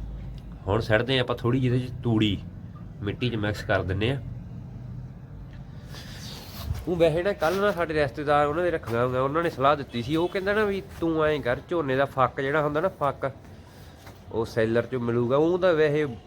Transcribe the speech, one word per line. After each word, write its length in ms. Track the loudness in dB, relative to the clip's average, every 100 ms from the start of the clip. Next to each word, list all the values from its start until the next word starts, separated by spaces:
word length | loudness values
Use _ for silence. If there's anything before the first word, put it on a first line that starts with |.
| -8 -10 -10 -12 -12 -8 -2
ਹੁਣ 140 | 0
ਸਿੱਟਦੇ 380 | 4 2 4 2
ਆਪਾਂ 160 | 2 0
ਥੋੜ੍ਹੀ 240 | 2 2
ਜਿਹੀ 140 | 2
ਇਹਦੇ 140 | 2 -2
'ਚ 40 | -4
ਤੂੜੀ, 340 | 0 4 4 2 -4 -12 -14 -14 -14 -8
ਮਿੱਟੀ 280 | -6 -2 -2
'ਚ 60 | 0
ਮਿਕਸ 280 | -2 -2
ਕਰ 200 | 0 0
ਦਿੰਦੇ 280 | 0 0 0
ਆ। 100 | 0 -6 -10 -12 -12 -14 -12 -12 -12 -14 -16 -16 -16 -14 -14 -14 -16 -14 -14 -14 -12 -12 -12 -14 -10 -8 -6 -2
ਉਹ 80 | 4
ਵੈਸੇ 280 | 4 4
ਨਾ, 100 | 0
ਕੱਲ੍ਹ 280 | 0 2 2
ਨਾ 100 | 2
ਸਾਡੇ 220 | 2 0
ਰਿਸ਼ਤੇਦਾਰ 540 | 0 0 0 2 4 4
ਉਹਨਾਂ 160 | 2
ਦੇ 80 | 0
ਰੱਖੀਆਂ 340 | -2 -2 0 2
ਹੋਈਆਂ, 160 | 2
ਉਹਨਾਂ 220 | 2 2
ਨੇ 60 | 0
ਸਲਾਹ 260 | 2 4 4
ਦਿੱਤੀ 240 | 0 -6
ਸੀ। 120 | -2 0
ਉਹ 120 | 0
ਕਹਿੰਦਾ 260 | 0 0
ਨਾ 100 | 2 2
ਵੀ, 160 | 0 -6 -2
"ਤੂੰ 260 | 0 2 2
ਐਂ 140 | 2
ਕਰ, 180 | 0 -2 -2
ਝੋਨੇ 260 | -2 2 2
ਦਾ 100 | 2
ਫੱਕ 340 | 4 2 2
ਜਿਹੜਾ 200 | 0 2
ਹੁੰਦਾ 200 | 2 2
ਨਾ, 60 | 0 0
ਫੱਕ, 320 | -2 0 -6 -6 -14 -20 -20 -20 -20 -20 -20 -20 -6
ਉਹ 140 | -4 -2
ਸੈਲਰ 400 | 0 2 2 0
'ਚੋਂ 140 | -2
ਮਿਲੂਗਾ।" 360 | 0 2 4 4
ਉਹ 200 | 4 4
ਤਾਂ 140 | 4
ਵੈਸੇ 320 | 4 4 4 0 -4